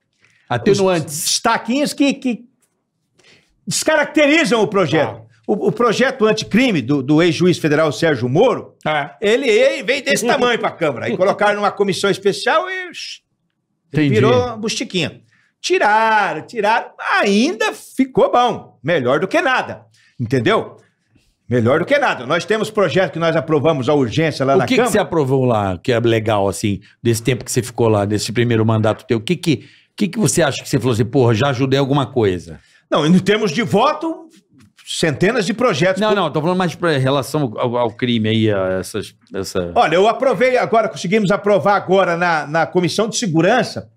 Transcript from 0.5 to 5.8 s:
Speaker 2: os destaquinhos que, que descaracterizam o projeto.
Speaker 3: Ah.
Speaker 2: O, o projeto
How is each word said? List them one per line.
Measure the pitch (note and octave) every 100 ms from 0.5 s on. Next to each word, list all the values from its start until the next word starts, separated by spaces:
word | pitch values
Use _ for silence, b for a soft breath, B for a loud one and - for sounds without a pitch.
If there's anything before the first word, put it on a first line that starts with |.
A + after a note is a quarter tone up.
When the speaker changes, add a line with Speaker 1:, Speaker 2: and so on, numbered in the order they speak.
| A#2+ D3+ G3 F#3+ F3 D3+
Speaker 2:
os | D3
destaquinhos | - - A#3 A3 - C4 C4+
que, | - C#4
que | - B3+ G#3+ - _ _ _ _ _ _ _ b b b b -
descaracterizam | - - D#4 C#4+ D#4 C#4+ D#4+ B3 A3+
o | G3
projeto. | G3 D#3+ D#3 A#2 G#2
Speaker 3:
Ah. | - b b
Speaker 2:
O, | - G3
o |
projeto | -